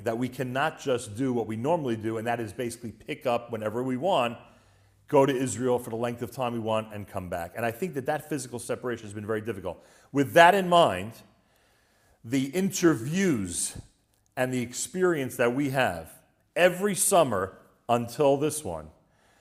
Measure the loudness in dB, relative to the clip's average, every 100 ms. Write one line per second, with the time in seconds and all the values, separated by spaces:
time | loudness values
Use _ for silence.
0 | -4 -2 -4 -4 -6 -2 -2 -4 -2 -2
1 | -4 -4 -2 -2 -4 -4 -2 0 0 -4
2 | -4 -4 -4 -4 -4 -6 -8 -6 -12 -14
3 | -12 -6 -2 -2 -4 -6 -4 -2 -4 -2
4 | 0 2 0 -4 -16 -20 _ _ _ _
5 | _ 6 6 4 -2 -2 0 0 -2 -4
6 | -4 -4 -8 -4 -4 -2 0 -2 -2 -10
7 | -10 -8 -6 -6 -6 -4 -4 -2 -6 -4
8 | -4 -4 -4 -6 -6 -10 -6 -6 -4 -6
9 | -8 -10 -4 -4 -4 -6 -8 -10 -16 -20
10 | _ 0 4 8 8 8 4 6 6 2
11 | -6 -12 -20 _ _ _ _ _ _ _
12 | _ _ -4 -2 0 0 -2 4 4 4
13 | 0 0 2 2 -2 -4 -6 -8 -18 _
14 | _ _ _ -4 -2 -2 -4 -6 -8 0
15 | 2 2 -2 0 2 2 0 2 0 0
16 | -10 -20 _ _ _ 4 4 4 -2 0
17 | 4 4 4 2 -2 -6 -20 _ 0 0
18 | 0 2 4 4 0 -2 -6 -10 -12 _
19 | _ _ _ _